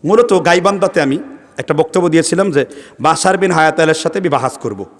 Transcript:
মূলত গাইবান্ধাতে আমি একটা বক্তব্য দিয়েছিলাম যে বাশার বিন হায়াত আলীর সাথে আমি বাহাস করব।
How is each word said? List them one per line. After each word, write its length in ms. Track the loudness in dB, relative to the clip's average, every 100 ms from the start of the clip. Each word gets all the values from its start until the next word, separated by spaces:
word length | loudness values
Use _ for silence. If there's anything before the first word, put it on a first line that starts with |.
মূলত 400 | 2 2 4 2
গাইবান্ধাতে 580 | 2 2 2 0 -2 0
আমি 160 | 0 -2 -8 -20 -20 -14
একটা 160 | -6
বক্তব্য 340 | -2 0 0 2
দিয়েছিলাম 420 | 2 0 0 0
যে 160 | 0 -2 -8 -20 -4
বাশার 380 | 0 0 0 0
বিন 120 | 0
হায়াত 300 | 2 2 2
আলীর 140 | 0
সাথে 240 | 0 -2 -4
আমি 100 | -2
বাহাস 240 | -2 -2
করব। 320 | -6 -10 -10 -14